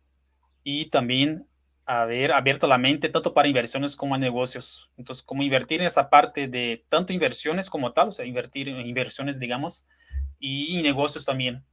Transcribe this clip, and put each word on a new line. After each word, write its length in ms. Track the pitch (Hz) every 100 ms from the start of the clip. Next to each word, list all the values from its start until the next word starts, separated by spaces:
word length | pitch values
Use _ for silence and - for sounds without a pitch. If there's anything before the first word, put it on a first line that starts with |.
| _ _ _ _ _ _
y 220 | 139 143 156
también 560 | 147 120 127 147 160 - _ _ _
haber 480 | - 120 117 120 143
abierto 340 | 139 131 135 151
la 120 | 123
mente 300 | 131 151 156
tanto 240 | 160 170
para 140 | 147 143
inversiones 480 | 143 139 135 143 -
como 180 | 139
a 40 | 135
negocios. 720 | 131 123 127 123 - - - -
Entonces, 260 | 135 127
como 200 | - 139
invertir 380 | 143 131 123 160
en 60 | 175
esa 240 | - -
parte 360 | 147 147 147 135
de 360 | 123 120 117 _
tanto 240 | 156 180
inversiones 580 | 180 139 131 151 180 190
como 220 | 156 120
tal, 160 | 160 208
o 40 |
sea, 120 | 170
invertir 440 | 123 123 120 139 139
en 180 | 127 120
inversiones, 520 | 123 117 - 139 135
digamos, 500 | 123 123 160 - - _ _ - - -
y 440 | 139 135 151 180
negocios 420 | 151 135 147 -
también. 400 | - 131 127 123 -